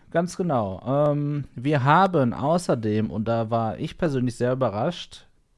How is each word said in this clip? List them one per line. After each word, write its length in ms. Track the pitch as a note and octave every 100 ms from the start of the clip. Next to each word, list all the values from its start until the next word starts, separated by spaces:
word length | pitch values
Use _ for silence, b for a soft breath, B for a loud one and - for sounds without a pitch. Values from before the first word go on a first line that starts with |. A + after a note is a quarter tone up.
| -
ganz 280 | E3 F3 -
genau. 760 | F3 B2+ G2 F#2+ A#2+ C#3 D3+
Ähm, 340 | D3 D3 D3 C3+
wir 300 | B2 C3+ D3
haben 500 | C3+ E3 F#3+ E3 A#2+
außerdem, 800 | C2 C#3 E3+ - C3 A2 G#2+ A2
und 160 | A2 G#2+
da 220 | A#2 A2+
war 280 | A#2 A2 -
ich 200 | D#3 -
persönlich 400 | E3+ C3 B2 -
sehr 160 | B2
überrascht, 720 | C3 A#2+ G2+ D3+ - - - - _ _